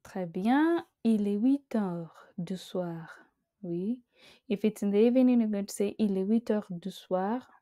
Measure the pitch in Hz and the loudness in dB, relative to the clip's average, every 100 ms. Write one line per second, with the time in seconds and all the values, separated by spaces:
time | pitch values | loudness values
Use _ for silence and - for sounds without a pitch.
0 | - 196 175 170 214 269 330 339 - _ | -12 -8 -6 -4 2 2 4 0 -4 _
1 | 226 220 202 202 247 277 _ 226 196 170 | 0 0 0 2 2 2 _ -4 -2 -6
2 | 165 - - - 170 185 - 185 175 165 | -10 -16 -16 -10 -8 -8 -6 -6 -6 -8
3 | 165 - _ _ _ _ 180 170 196 254 | -14 -20 _ _ _ _ -8 -4 -4 -6
4 | _ _ - - - 202 214 214 202 202 | _ _ -20 -20 -6 0 0 0 0 4
5 | 240 247 254 240 214 202 208 - 202 - | 4 6 4 4 2 -2 -6 -4 -4 0
6 | 214 190 190 226 233 214 - 175 190 - | 0 0 2 0 2 -2 -2 -10 -10 -12
7 | - 185 196 247 - _ | -4 -2 -2 -4 -8 _